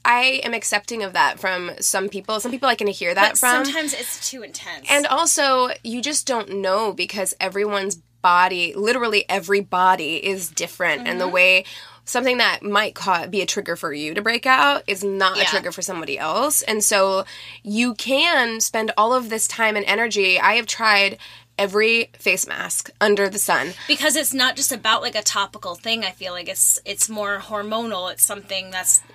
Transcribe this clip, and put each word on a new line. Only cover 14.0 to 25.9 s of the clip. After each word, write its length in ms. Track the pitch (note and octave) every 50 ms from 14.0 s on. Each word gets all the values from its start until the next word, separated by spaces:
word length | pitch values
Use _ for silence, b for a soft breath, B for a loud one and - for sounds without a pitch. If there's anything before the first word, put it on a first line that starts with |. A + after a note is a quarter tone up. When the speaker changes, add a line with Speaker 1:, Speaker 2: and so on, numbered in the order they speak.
| D3+ D3+ D#3+
Speaker 1:
to 80 | G3+ G#3
break 240 | A3+ A#3 A#3+ -
out 360 | C4 C4 C4 C#4 C#4+ C#4+ - -
is 180 | - G3+ F#3 G3+
not 320 | G3+ G3 G3 G3 F#3 F#3+
a 40 | -
Speaker 2:
Yeah. 40 | F#3+
Speaker 1:
trigger 260 | F3+ G#3 G3 F3 F3
for 120 | E3 - E3+
somebody 360 | - F3+ E3 D#3 - C#3 -
else. 440 | D3+ D#3+ D#3+ G#3+ C4 D4+ D4 - -
And 200 | - G#3+ G#3 G#3
so 440 | - A3 G3 F#3+ G3 F#3+ F#3+ F#3+ B B B B B B B B
you 300 | G3+ G#3 A3 A#3+ B3 A3
can 640 | - - A#3 C4+ C#4 D#4+ F4 E4+ C#4 A#3+ A#3 A3+ A3 -
spend 300 | - - A3+ A3 A3 -
all 160 | - G#3+ A#3 B3+
of 160 | C4 A#3+ G#3+
this 180 | A3 A3 -
time 300 | - - - A3+ G#3+ G#3+
and 80 | G#3 G3
energy. 560 | - G3 A3 A#3 A3+ G#3+ G#3 F#3+ F#3+ F3+ F3+
I 140 | E3+ F#3+ G#3+
have 100 | A#3+ A3+
tried 540 | - - - A#3 A3 G#3 G3+ G3 G3 - - B B B B B B B -
every 520 | G3+ G3 F#3 G#3+ G#3+ A3+ A#3 A#3 A3+ - - -
face 280 | - G3+ F3+ F#3 -
mask 420 | - - - F#3+ F3+ - - - - - -
under 300 | G3+ G#3+ G#3 G3 G3+ F#3+
the 100 | G3+ G3+
sun. 360 | - - F3 C3+ B2+ E3 F3+ - -
Speaker 2:
Because 300 | - D4 - C4+ D4+ B3
it's 160 | D#4+ C#4 - C4
not 240 | C4 B3+ B3+ -
just 160 | C#4 C4+ - C4
about, 300 | G#3 - A3 A3 - -
like, 140 | B3 -
a 60 | G#3+ G#3
topical 520 | - - G3+ G3 F#3+ - G#3 - F#3+ F3
thing, 280 | - - A3+